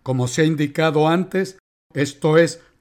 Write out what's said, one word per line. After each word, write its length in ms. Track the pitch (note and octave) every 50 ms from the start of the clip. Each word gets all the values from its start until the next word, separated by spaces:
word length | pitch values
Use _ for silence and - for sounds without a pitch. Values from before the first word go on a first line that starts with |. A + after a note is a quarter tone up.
| -
como 240 | C3 C3 B2+ B2+
se 160 | B2 - - D#3
ha 20 |
indicado 640 | D#3+ D#3+ D3 D3+ C#3+ D3 - D#3+ D#3+ C#3+ D3+ D#3
antes, 500 | D#3 E3 F3+ F#3 F#3 - F#3+ F#3+ F#3+ - - _ _ _ _ _ _ -
esto 440 | C3+ C#3+ C#3 - - - D#3 D#3
es 240 | E3 E3+ D#3 - - - _ _ _